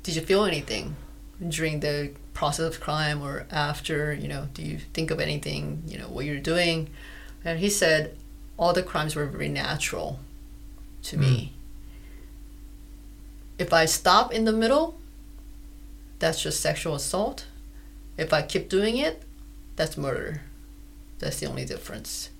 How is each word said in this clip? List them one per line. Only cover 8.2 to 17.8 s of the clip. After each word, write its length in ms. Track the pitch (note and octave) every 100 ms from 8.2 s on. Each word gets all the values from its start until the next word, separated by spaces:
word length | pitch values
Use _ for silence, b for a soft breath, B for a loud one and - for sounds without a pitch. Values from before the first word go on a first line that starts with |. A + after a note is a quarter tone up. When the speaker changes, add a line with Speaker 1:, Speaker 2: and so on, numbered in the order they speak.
| - - - -
Speaker 1:
"All 160 | F3
the 100 | F3+
crimes 320 | F3+ D#3+ D#3 D3+
were 100 | C#3+
very 240 | C3 D3
natural 720 | C#3 C3+ D3 - - D#2 C3 - - - - - - - -
to 140 | - -
me. 360 | C3+ A2 -
Speaker 2:
Mm. 20 | - - - B B B B B B - - - - - - - - - - - -
Speaker 1:
If 160 | F3
I 120 | E3 D#3+
stop 460 | - F#3 G3 A#3+
in 120 | A3 A3
the 80 |
middle, 440 | A3 A3+ C#4+ E4 - - - - - - - - - - - - -
that's 220 | E3 D#3+
just 200 | D#3+ -
sexual 340 | D3+ D3+ E3+ C#3+
assault. 500 | - F#3 A3+ C#4 - - - B